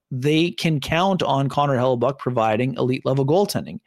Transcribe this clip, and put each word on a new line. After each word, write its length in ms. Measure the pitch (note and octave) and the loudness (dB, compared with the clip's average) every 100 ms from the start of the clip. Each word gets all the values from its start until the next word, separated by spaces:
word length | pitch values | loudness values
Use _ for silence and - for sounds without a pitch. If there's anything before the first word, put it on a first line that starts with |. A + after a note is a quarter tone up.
| - | -12
they 400 | C3 C#3+ D#3 E3+ | -4 0 2 0
can 300 | - E3 D3+ | 0 -2 -2
count 420 | - D#3+ F#3+ F3+ | 0 0 2 0
on 280 | - C#3 C#3 | 0 0 0
Connor 280 | C#3+ C#3+ B2+ | 0 0 2
Hellebuyck 400 | C3 B2 B2 C#3 | 2 2 0 -2
providing 560 | B2+ B2 A2 G#2+ B2+ - | -4 0 2 2 0 -2
elite 280 | B2+ C3 C3 | -2 -2 0
level 220 | C3+ C3+ | 0 2
goaltending. 520 | F3 G3+ G#2+ C2+ - | 2 2 -2 -6 -12